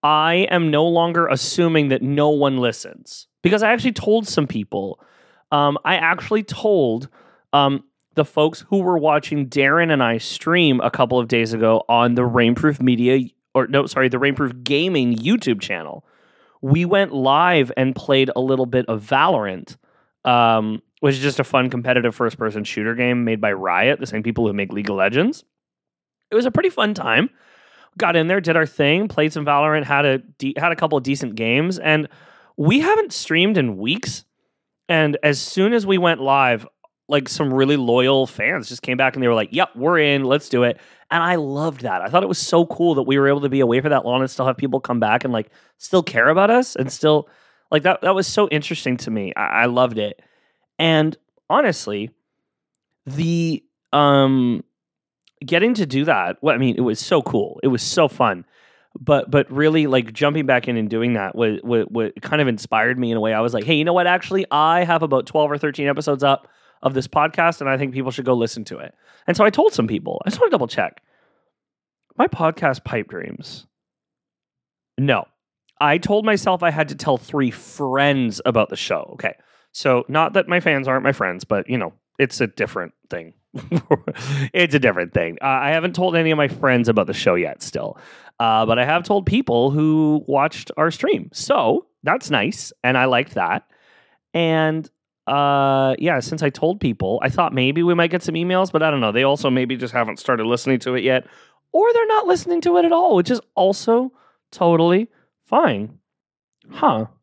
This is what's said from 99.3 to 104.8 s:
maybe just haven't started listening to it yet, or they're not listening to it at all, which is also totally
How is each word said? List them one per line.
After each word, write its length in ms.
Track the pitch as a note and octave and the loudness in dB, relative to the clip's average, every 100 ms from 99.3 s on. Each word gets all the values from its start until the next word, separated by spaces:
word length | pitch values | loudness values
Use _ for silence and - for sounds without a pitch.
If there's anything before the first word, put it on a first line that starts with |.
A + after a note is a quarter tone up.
| C#3 C#3+ | 0 0
maybe 260 | B2+ B2+ B2+ | 0 -2 -4
just 180 | B2 | -4
haven't 260 | B2 A2 - | -4 -4 -4
started 260 | - B2 A2 | -4 -2 0
listening 340 | A#2+ C3+ C3 | -2 -2 -2
to 160 | - B2+ | -2 -2
it 80 | |
yet, 240 | A2 B2+ - - _ _ _ | 0 -2 -4 -20 _ _ _
or 180 | E4 A4+ | 0 2
they're 160 | A#4 A4 | 2 2
not 200 | G#4+ E4+ | 0 0
listening 340 | F4+ - F4 | -2 0 -2
to 160 | F4 F4 | 2 2
it 80 | E4+ | 2
at 80 | |
all, 220 | E4+ F4+ G3 | 2 2 2
which 140 | E3+ | 0
is 100 | A#3+ - - | -4 -4 0
also 580 | F#3+ G3 - A#3 B3+ _ _ _ _ | 0 0 0 0 0 _ _ _ _
totally 580 | - E3+ E3 | 0 2 4